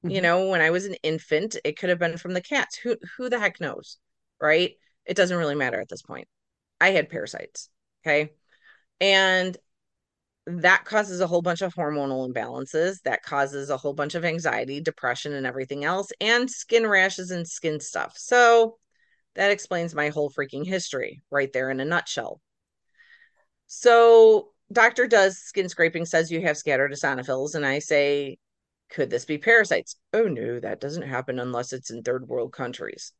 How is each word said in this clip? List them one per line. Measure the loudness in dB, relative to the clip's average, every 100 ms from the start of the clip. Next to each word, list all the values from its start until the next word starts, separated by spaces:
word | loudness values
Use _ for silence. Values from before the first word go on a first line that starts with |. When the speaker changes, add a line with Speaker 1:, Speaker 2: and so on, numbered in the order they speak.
Speaker 1:
you | -2
Speaker 2:
Mm-hmm. | 0
Speaker 1:
know, | 2 2 2
when | 2
I | 2
was | 2
an | -2 -6
infant, | -4 -4 0 0 0 -4
it | -6 -4
could | -2
have | 0
been | -2 -4
from | -6
the | -6
cats. | -2 -4 -4 -6
Who, | -6 -6 -8 -12
who | -6
the | -2
heck | -2 -4
knows, | -8 -8 -16 -20 _ _ _ _
right? | 2 2 2 -6 _ _ -8
It | 0
doesn't | 2 2
really | -2 -2
matter | -2 -4
at | -8
this | -14
point. | -16 -16 -16 _ _ _ _ _
I | 2
had | 2 -2
parasites, | -6 -10 -12 -14 -16 -20 _ _ _ 0
okay? | 0 0 _ _ _ _ _ _ _
And | 2 4 4 2 0 -6 _ _ _ _ _ _ _ _
that | -12 0 2 2
causes | 2 -2 -2 -4
a | 0
whole | 0
bunch | 0 -4
of | -4
hormonal | -4 -4 -4 -4 -4 -4
imbalances. | -6 -6 -8 -6 -2 -2 -2
That | -4 -6
causes | -4 -2 -2 -4 -6
a | -4
whole | -4
bunch | -4 -4
of | -4 -4
anxiety, | -2 -2 -4 -6 -4
depression, | -6 -4 -6 -4 -6
and | -6 -6
everything | -6 -8 -6
else, | -4 -4 -6 -6
and | 0 2 0
skin | -6 0 2 4
rashes | 2 2 -2 -8
and | -8 -8
skin | -6 -6 -6
stuff. | -8 -8 -8 -10
So | 0 6 8 6 4 -2 _ _ _ _ _ -2
that | 0
explains | 0 -4 -6 -4
my | -2 -4
whole | -2 -4
freaking | -4 -8 -6 -4
history | -4 -4 -8 -8 -12 _
right | -2 -2
there | -2 -4
in | -4
a | -2
nutshell. | -4 -4 -8 -8 -12 _ _ _ _ _ _ _ -20 _ _ _ _ _
So | 2 6 8 10 12 10 8 2 _ _
doctor | 4 4 4 4
does | 6 4 2
skin | -10 -6 -6
scraping, | 0 0 0
says | -2 0 0
you | -2
have | -2 -2
scattered | 0 0 0
eosinophils, | -2 -4 -4 -4 -4 -4
and | -4
I | -2 -2
say, | 0 2 2 0 -4 -12 _ _ _ _ _
"Could | -6 -2
this | -4
be | -4 -4
parasites?" | 4 4 4 -2 -4 -18 _
"Oh, | 0 0
no, | -2 -6 -6
that | -8 -8
doesn't | -8 -8 -6
happen | -6 -6 -6
unless | -4 -6 -6
it's | -10 -12
in | -10
third | -4 -4 -4
world | -6 -6
countries." | -6 -10 -8 -12 -12 -18 _